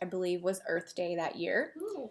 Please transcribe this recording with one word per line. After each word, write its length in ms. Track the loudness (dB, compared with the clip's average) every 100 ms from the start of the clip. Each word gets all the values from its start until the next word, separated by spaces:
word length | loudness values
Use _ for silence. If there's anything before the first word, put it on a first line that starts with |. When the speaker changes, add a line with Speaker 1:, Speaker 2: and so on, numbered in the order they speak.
Speaker 1:
I 40 |
believe 380 | -2 0 2 2
was 180 | 2 0 2
Earth 260 | 0 0
Day 220 | -2 0 0
that 180 | 0 0
year. 360 | 2 2 2 -4
Speaker 2:
Ooh, 320 | -6 -4 -8